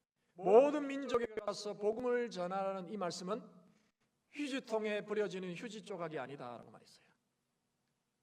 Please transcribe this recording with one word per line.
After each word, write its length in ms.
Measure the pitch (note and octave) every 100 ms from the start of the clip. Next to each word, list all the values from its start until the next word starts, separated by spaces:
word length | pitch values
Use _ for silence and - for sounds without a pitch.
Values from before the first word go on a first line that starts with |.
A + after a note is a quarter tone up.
| _ _ _
모든 520 | - F3+ G#3+ C#4+ D4 C#4
민족에 380 | C#4 C4+ A#3+ A#3
가서 460 | G#3+ G#3 G3+ G#3
복음을 560 | G3 G#3 A3+ B3+ B3 A#3+
전하라는 600 | F3+ F3+ G3 G3 F#3+ F3+
이 60 | G#3+
말씀은 440 | F3+ E3 F#3 A3+ - - - _ _ _ _ _ _
휴지통에 760 | D4 D4 C4 - A3 G#3+ G#3 F3+
버려지는 500 | G#3 G3+ F3+ F#3 E3+
휴지 280 | B3 G#3+
조각이 340 | - F#3+ E3 D#3
아니다라고 500 | B2+ C#3+ B2+ A#2 A#2
말했어요. 320 | G#2+ - - _ _ _ _ _ _ _ _ _ _ _ _